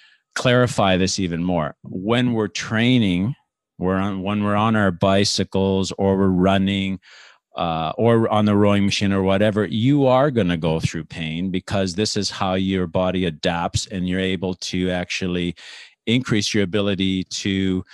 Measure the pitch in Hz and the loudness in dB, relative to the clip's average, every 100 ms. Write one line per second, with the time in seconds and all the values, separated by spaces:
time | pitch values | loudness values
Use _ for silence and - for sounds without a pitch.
0 | _ _ _ - 127 123 123 - 98 92 | _ _ _ -2 2 4 2 2 2 4
1 | 92 - 90 82 90 87 73 - - 92 | 2 0 -2 -2 -2 -2 -4 -8 -14 -8
2 | 101 120 123 113 104 - - 110 120 127 | -2 0 0 0 -2 -6 -4 0 2 4
3 | 101 87 101 147 _ _ _ - 90 95 | 2 2 0 -4 _ _ _ -6 -2 -2
4 | 101 95 92 104 104 104 113 110 101 85 | -2 -4 -4 -2 0 2 2 4 2 2
5 | 98 98 101 - 92 95 95 95 92 - | 2 4 2 0 -2 0 0 0 -2 -2
6 | 98 98 98 90 92 98 98 98 95 95 | 0 2 2 4 4 4 2 0 -2 -6
7 | - - - _ _ - 85 80 80 - | -12 -20 -20 _ _ -6 -4 -2 -4 0
8 | 113 117 113 107 104 101 104 101 101 - | 2 4 2 2 4 4 4 4 2 0
9 | 101 98 95 98 107 104 98 101 123 143 | 0 2 2 2 2 0 -2 0 2 4
10 | 131 127 147 117 90 85 82 80 - 82 | 4 4 2 2 0 0 0 0 -2 -6
11 | 78 - 80 80 95 90 - 101 95 87 | -10 -8 -6 -4 -4 -4 -4 -2 -2 -2
12 | 107 107 95 - 98 92 95 95 87 92 | -2 -2 -4 -4 -2 0 0 0 -2 -2
13 | 92 92 90 76 90 85 90 - - 95 | 0 0 -2 -2 -4 -2 -4 -6 -6 -6
14 | 90 95 95 92 92 92 - 92 90 90 | -4 -2 -2 -2 -4 -6 -6 -2 -2 -2
15 | 87 - 92 87 87 - - - - _ | -4 -6 -4 -2 -4 -6 -14 -20 -20 _
16 | - 120 - 110 - 107 98 104 101 92 | -2 0 0 -2 0 -2 0 -2 -2 -2
17 | 95 95 90 - 104 95 95 92 - | -2 -2 -4 -6 -4 -2 0 -2 -6